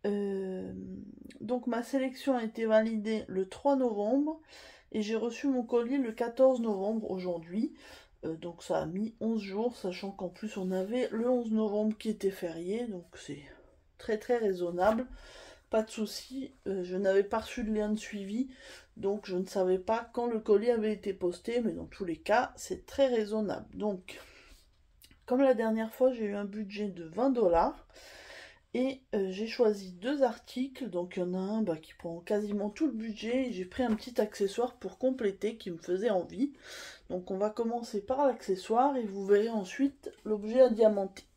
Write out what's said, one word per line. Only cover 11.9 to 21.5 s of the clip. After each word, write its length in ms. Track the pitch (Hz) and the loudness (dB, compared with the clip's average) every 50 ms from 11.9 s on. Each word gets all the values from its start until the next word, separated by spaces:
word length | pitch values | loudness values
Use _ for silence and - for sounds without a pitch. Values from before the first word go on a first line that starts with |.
| 214 | -2
qui 100 | - - | -2 -4
était 220 | 226 214 - - 190 | -4 -4 0 -2 -2
férié, 560 | 190 - 190 170 160 165 175 180 208 233 247 | -2 -2 -6 -6 -6 -6 -4 -4 -4 -4 -4
donc 180 | 226 196 175 170 - - | -6 -8 -10 -12 -16 -20
c'est 260 | - - - 143 143 143 - - - - - _ _ _ _ _ | -18 -12 -12 -12 -12 -14 -20 -20 -20 -20 -20 _ _ _ _ _
très, 220 | _ - - 214 214 | _ -4 -4 -4 -2
très 180 | - - 247 | 0 0 0
raisonnable, 680 | 240 226 202 190 175 180 175 175 175 185 208 226 233 254 - - - - - - - - - - - _ _ | 2 2 0 0 0 -2 -2 0 4 4 4 4 2 -4 -8 -12 -18 -18 -20 -20 -20 -20 -20 -20 -20 _ _
pas 100 | - 220 | 0 0
de 80 | 220 220 | 0 -2
souci. 640 | - 226 214 202 - - - - 262 269 262 - - - _ | -6 -6 -6 -6 -6 -12 -14 -12 -10 -10 -10 -10 -14 -10 _
Euh, 160 | 202 196 190 180 | -6 -4 -4 -4
je 140 | 180 185 | -4 -4
n'avais 260 | 185 202 190 190 196 202 | 0 2 4 4 4 2
pas 160 | 202 - 220 | 2 -2 -4
reçu 240 | 220 - - 254 220 | -4 -6 -6 -6 -4
de 100 | 214 220 | -2 0
lien 160 | 214 208 208 | 0 0 0
de 80 | 214 | -2
suivi, 520 | 214 - - 214 202 196 190 208 240 269 262 - - - - - - - _ _ | -4 -4 -8 -10 -10 -8 -6 -4 -4 -4 -4 -8 -18 -20 -20 -20 -20 -20 _ _
donc 300 | - - 196 202 214 - | -4 -2 -2 -2 -2 -4
je 120 | - 185 | -4 -4
ne 100 | 180 190 | -4 -4
savais 320 | - - 202 185 185 185 185 | -2 0 0 2 4 2 0
pas 280 | 185 - 220 233 233 - - | 2 0 0 -2 -2 -4 -4
quand 140 | 247 240 | -2 -2
le 120 | 240 233 220 | 0 -2 -2
colis 300 | 220 - 208 196 220 240 | 4 4 4 6 6 4
avait 240 | 240 220 208 214 214 | 2 4 2 0 -2
été 200 | 202 - 208 185 | -2 -4 -6 -4
posté, 480 | 185 - 175 175 - - - | -2 -2 -2 -2 -2 -6 0